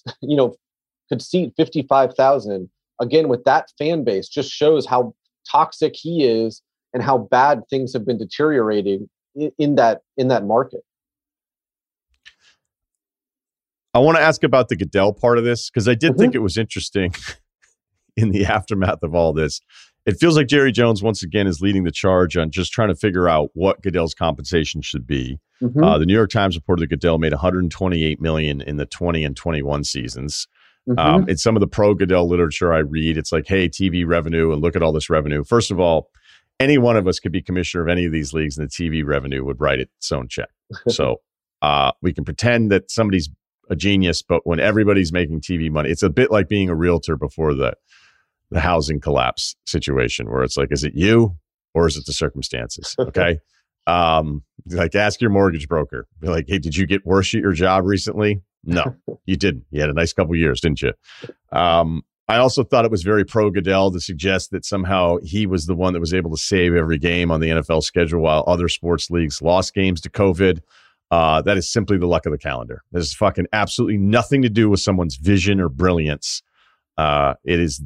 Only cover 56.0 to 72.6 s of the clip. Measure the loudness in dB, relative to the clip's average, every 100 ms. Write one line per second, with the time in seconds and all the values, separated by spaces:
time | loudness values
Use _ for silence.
56 | -14 -10 -4 -4 -2 -4 -2 -2 0 -2
57 | 2 0 2 0 0 2 2 2 2 -2
58 | -4 -2 0 -2 _ _ -4 -2 -2 -6
59 | -14 -12 -4 -2 0 -2 -8 -4 -2 0
60 | -2 -2 -2 0 0 0 -2 -2 -4 -6
61 | _ -20 -20 -20 -6 0 2 2 0 -4
62 | -10 _ -2 2 2 2 0 2 2 0
63 | 0 0 2 0 0 0 0 2 2 -2
64 | -8 -4 -2 -2 -4 -10 -6 -4 0 0
65 | 2 0 -2 -4 -2 -2 -2 -2 -2 -2
66 | -2 -2 -2 -6 -2 2 2 2 0 0
67 | 0 0 0 0 0 0 0 -2 0 0
68 | 0 2 2 2 2 0 0 -4 -2 -4
69 | -2 -2 -2 -2 0 2 0 -2 0 -2
70 | -6 0 0 4 2 0 -6 _ _ _
71 | -2 2 4 2 2 0 0 -4 0 0
72 | 2 0 -2 -6 -6 -8